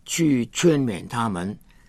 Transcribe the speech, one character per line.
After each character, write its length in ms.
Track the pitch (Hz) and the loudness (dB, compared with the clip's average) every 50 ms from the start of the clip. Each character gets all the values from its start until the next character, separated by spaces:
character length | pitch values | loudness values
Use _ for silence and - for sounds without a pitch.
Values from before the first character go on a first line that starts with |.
| - | -14
去 400 | - - - 170 151 139 123 117 | -6 -2 0 2 4 4 2 0
劝 340 | 113 - - - 175 156 143 | -2 -2 2 4 4 4 4
勉 260 | 135 120 101 82 78 | 2 -2 -4 -6 -8
他 220 | 92 - 120 117 113 | -8 -6 -4 -4 -2
们， 280 | 98 87 87 98 104 - - _ - - _ | -4 -4 -6 -6 -8 -10 -14 _ -20 -20 _